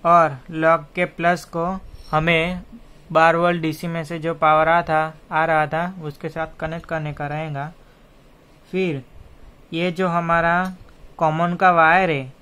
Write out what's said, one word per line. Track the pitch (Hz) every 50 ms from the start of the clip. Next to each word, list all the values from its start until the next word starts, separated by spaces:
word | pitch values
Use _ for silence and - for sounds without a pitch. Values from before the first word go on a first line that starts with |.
| -
और | 170 175 170 165 151 139 127 - -
log | 165 160 160 160 165 160 151 - _
के | 180 180
plus | 175 - - 165 170 180 170 -
को | - - 170 170 180 190 190 - - - - - -
हमें | - 156 156 170 170 160 160 175 180 180 - - - - - - - - - -
बारह | 160 160 160 165 165 170
वोल्ट | 170 175 175 170
डीसी | 160 160 151 - -
में | 170 165 170 160
से | 147 170 156
जो | 151 165 165
power | 151 165 156 156 156 160 160
आ | 170 170
था, | 160 165 160 156 156 160 160 - - _
आ | 175 156 160
रहा | 165 160 156 156
था, | 139 160 160 175 180 190 185
उसके | 156 151 143 - - 160
साथ | - 165 160 160 - -
connect | 160 160 160 170 -
करने | - 170 160 151 151
का | 143 - 147
रहेगा। | 143 147 156 160 156 147 139 143 160 175 - - - - _ - _ _ - _ - - _ _ _ - _ - -
फिर | - 185 190 175 147 135 123 - - - - - - - - - - - - _
ये | 170 165 175 185
जो | 170 175 190 180
हमारा | 170 170 170 165 170 170 165 170 170 180 185 185 185 - - - - - - - - -
common | 165 156 156 160 170 175 175
का | 170 190 185
wire | 175 165 160 156 170 185 190 170
है | 156 135 131 131 - -